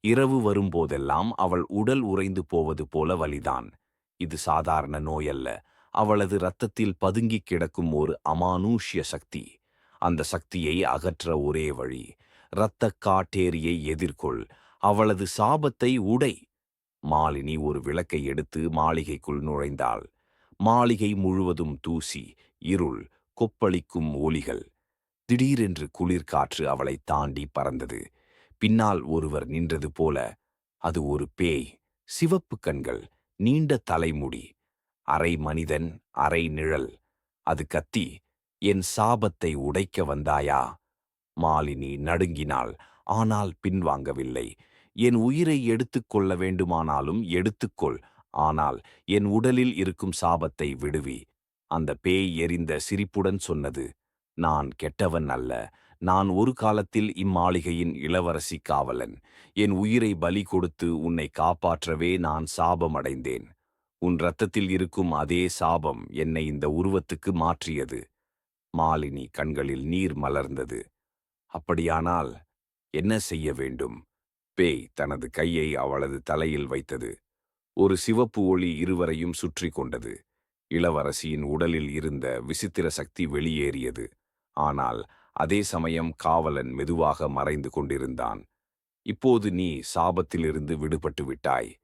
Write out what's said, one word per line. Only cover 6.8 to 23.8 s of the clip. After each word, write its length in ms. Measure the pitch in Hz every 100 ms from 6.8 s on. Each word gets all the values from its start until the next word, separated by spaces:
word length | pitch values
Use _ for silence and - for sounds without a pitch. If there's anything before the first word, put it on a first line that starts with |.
| 104 90
பதுங்கி 400 | 95 107 113 110
கிடக்கும் 540 | - 87 80 - 82
ஒரு 200 | 76 78 76 73
அமானுஷ்ய 720 | 82 90 90 101 117 - 85
சக்தி. 440 | - 71 _ - - _ _ _ _ _
அந்த 200 | 87 82
சக்தியை 540 | 73 90 - 92 78 82
அகற்ற 420 | 73 67 90 82 82 78
ஒரே 260 | 71 78 76
வழி, 320 | 62 64 64 - - _ _ _
இரத்தக் 480 | 92 107 _ 110 -
காட்டேரியை 760 | 104 95 92 95 90 80 80 87
எதிர்கொள், 580 | 73 76 85 - 76 58 53 - _ _
அவளது 420 | 101 104 110 95 98
சாபத்தை 680 | - 110 156 147 - 127 131 98
உடை. 280 | 123 139 - _ _ _ _ _ _
மாலினி 520 | 76 76 78 71 69 78
ஒரு 180 | 73 69
விளக்கை 380 | 65 80 85 78
எடுத்து 360 | 69 69 78 80 80
மாளிகைக்குள் 680 | 78 78 82 80 71 - 71
நுழைந்தாள். 640 | 76 73 71 69 62 55 - _ _ _ _ _
மாளிகை 500 | 104 120 123 110 104
முழுவதும் 600 | 101 92 92 95 80 80 69
தூசி, 440 | 82 82 - 73 57 _ _ _
இருள், 400 | 78 92 78 55 - _ _ -
கொப்பளிக்கும் 720 | 113 _ 104 90